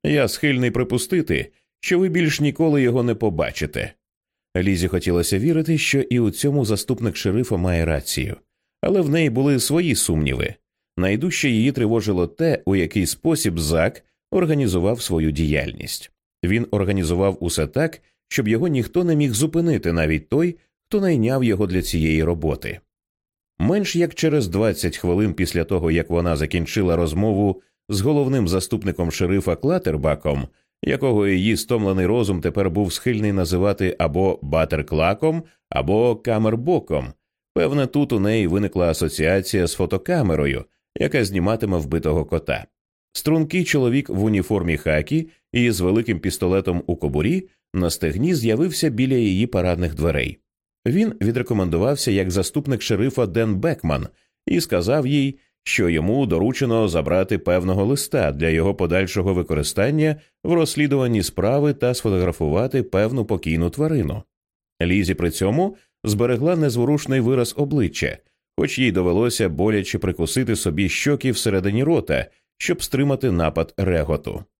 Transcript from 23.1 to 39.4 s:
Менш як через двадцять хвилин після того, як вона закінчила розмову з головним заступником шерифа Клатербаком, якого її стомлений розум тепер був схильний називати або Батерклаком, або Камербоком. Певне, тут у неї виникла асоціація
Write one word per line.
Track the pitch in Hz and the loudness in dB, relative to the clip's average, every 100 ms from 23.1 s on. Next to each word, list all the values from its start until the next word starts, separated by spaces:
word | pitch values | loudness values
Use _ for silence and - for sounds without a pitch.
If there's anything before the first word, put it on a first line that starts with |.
| _ _ _ _ _ | _ _ _ _ _
Менш | 101 196 185 165 | 0 2 0 0
як | 170 | -2
через | - 160 151 101 | 0 0 2 0
двадцять | 92 110 90 87 - | 0 0 0 -4 -2
хвилин | 90 90 107 | 0 2 0
після | 80 87 87 | 0 -2 0
того, | 80 92 82 | -2 0 2
як | 82 78 | 0 0
вона | 85 85 76 | 0 0 0
закінчила | 78 85 80 - 92 85 | 0 -2 -2 0 2 2
розмову | 85 80 107 98 101 92 _ _ - | 0 0 0 2 0 -2 _ _ -6
з | 101 | -2
головним | 117 147 131 135 90 | 0 2 2 0 0
заступником | 92 - 113 98 87 85 | 0 -2 -4 -2 -2 -4
шерифа | - 90 98 92 82 | 0 0 2 0 -2
Клатербаком, | 135 180 - 76 76 73 76 69 62 _ _ _ | 0 0 -2 0 0 -2 -2 -4 -6 _ _ _
якого | - 131 139 107 101 | -4 0 0 2 2
її | 92 104 107 | 2 2 0
стомлений | - 120 98 95 90 | 0 0 0 2 2
розум | 117 101 87 | 2 0 -2
тепер | 85 101 95 | -2 -2 -2
був | 87 98 | 0 -2
схильний | - 123 110 107 | -2 -2 0 0
називати | 95 82 90 101 95 92 - | 0 0 2 0 0 -2 0
або | 82 76 95 - | -2 2 0 0
Батерклаком, | 69 78 78 78 73 78 82 104 160 165 165 _ _ | -2 0 0 -2 -2 0 0 2 0 -2 -8 _ _
або | - 67 107 120 110 | -4 0 2 2 0
Камербоком. | - 110 110 113 139 165 - 73 67 - _ _ _ | -2 0 2 0 0 0 0 -4 -4 -14 _ _ _
Певне, | - 160 143 127 | -2 0 0 0
тут | 143 143 | 0 0
у | 107 | 2
неї | 101 113 90 | 2 2 2
виникла | 95 101 95 87 | 0 0 0 0
асоціація | 80 80 - 78 95 | 2 -2 0 2 2